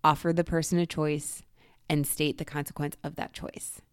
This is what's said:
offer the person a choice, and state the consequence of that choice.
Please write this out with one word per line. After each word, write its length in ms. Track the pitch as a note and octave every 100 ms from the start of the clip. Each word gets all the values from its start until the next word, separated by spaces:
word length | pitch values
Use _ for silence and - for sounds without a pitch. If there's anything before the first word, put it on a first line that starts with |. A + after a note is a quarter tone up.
offer 280 | D#3 D3 E3+
the 100 | E3
person 340 | E3+ E3 D#3+ F3
a 80 |
choice, 560 | E3+ - D3+ D3 - - - _ - _ -
and 160 | D3+
state 320 | C#3 - D3+ -
the 80 |
consequence 500 | D#3 D3 C#3+ - D3 -
of 120 | -
that 180 | - -
choice. 480 | - - - - - _